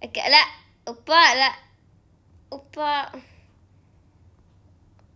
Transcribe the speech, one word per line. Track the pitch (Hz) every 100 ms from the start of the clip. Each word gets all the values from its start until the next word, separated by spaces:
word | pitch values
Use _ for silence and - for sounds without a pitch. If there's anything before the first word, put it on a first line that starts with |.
I | -
ca-, | - -
لا. | 294 - - - _ -
أوبا، | 240 -
لا. | 330 320 247 269 - - _ _ _ _ _ _ - _
أوبا. | 277 - - 302 285 - 262 - - _ _ _ _ _ _ _ _ - _ _ _ _ _ _ _ _